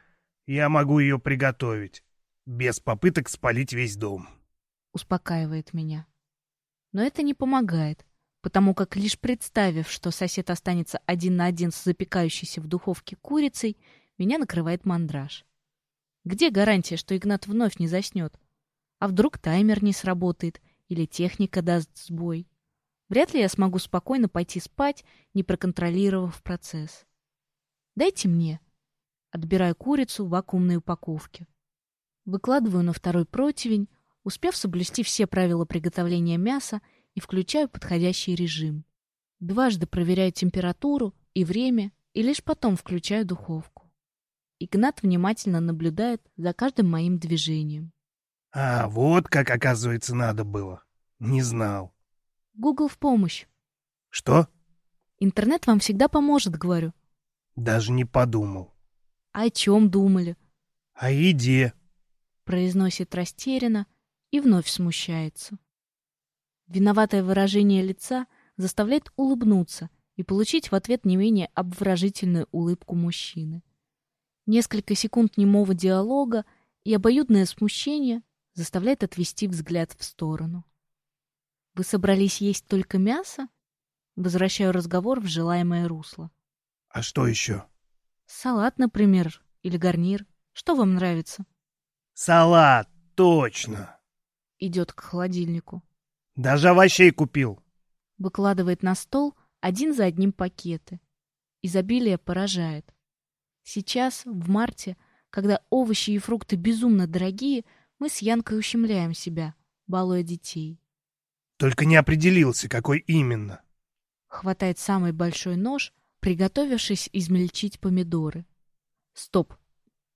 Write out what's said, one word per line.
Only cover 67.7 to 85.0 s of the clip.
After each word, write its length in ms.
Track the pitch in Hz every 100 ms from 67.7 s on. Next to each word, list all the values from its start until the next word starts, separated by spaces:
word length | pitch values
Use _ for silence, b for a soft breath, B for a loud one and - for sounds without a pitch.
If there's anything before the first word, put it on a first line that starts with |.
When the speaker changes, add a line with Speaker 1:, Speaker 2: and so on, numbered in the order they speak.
| 190
Speaker 2:
лица 440 | 190 190 - 254 254 _ _ -
заставляет 560 | 185 - 208 294 - -
улыбнуться 720 | 269 254 220 196 170 - 165 _ _ -
и 60 |
получить 480 | 180 196 220 320 -
в 40 |
ответ 300 | 196 - 240
не 120 | 190 185
менее 340 | 214 208 -
обворожительную 920 | - 180 175 196 180 196 - 185 170 -
улыбку 440 | 170 170 175 -
мужчины. 680 | 170 170 - - 170 156 165 - _ _ _ _ _ _ _ -
Несколько 480 | 226 226 208 -
секунд 420 | 202 220 233 220 -
немого 360 | 202 202 196
диалога 720 | 180 185 190 214 277 254 226 - _ _ _
и 80 | 208
обоюдное 540 | 208 226 262 269 202 185
смущение 760 | - 208 - 285 302 262 233 - _ _
заставляет 500 | 175 165 185 214 277
отвести 420 | 190 - 175 - 208
взгляд 480 | 170 151 170 165 -
в 60 |
сторону. 600 | - - 156 156 160 175 - _ _ _ _ _ _ _ _ _ _
«Вы 100 | 180
собрались 560 | 185 202 196 190 196 -
есть 260 | 202 196 -
только 320 | 190 - 190
мясо?» 500 | 196 285 392 - 269 _ _ _ _ _ _ -
Возвращаю 560 | 180 180 190 - 190
разговор 480 | 180 170 180